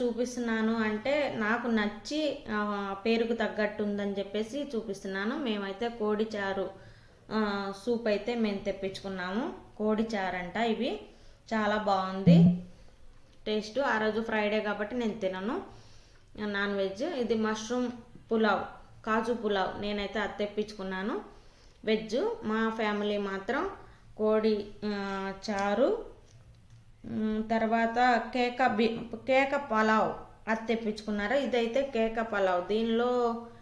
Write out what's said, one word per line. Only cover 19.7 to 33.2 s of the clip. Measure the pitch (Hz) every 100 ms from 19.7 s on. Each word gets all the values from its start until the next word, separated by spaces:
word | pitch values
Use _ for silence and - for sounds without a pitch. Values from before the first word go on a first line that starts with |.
| -
నేనైతే | 208 208 196 220
అది | 202 -
తెప్పించుకున్నాను. | 202 - 208 - 190 190 202 381 - - - - - -
వెజ్, | 214 220 220 254 427 466
మా | 220 220 226 220
ఫ్యామిలీ | 214 208 208 202
మాత్రం | 202 190 196 277 381 - - - - -
కోడి, | 214 214 220 208 208 -
ఆ, | 208 202 196 196 196 190 -
చారు, | 202 202 208 311 453 - - - - - - - - - - -
మ్, | 226 214 214 220
తర్వాత | 226 220 226 226 233 247 226 233
కేక | 254 247 247 254
బి-, | 214 226 233 - 220
కేక | - 262 277 285 277
పలావ్ | 214 220 220 175 - - - -
అది | 226 -
తెప్పించుకున్నారు. | 226 214 214 - 208 208
ఇదైతే | 277 247 247 233 262
కేక | 277 226 220 226
పలావ్, | 226 208 190 180 180
దీనిలో | 214 233 226 247 247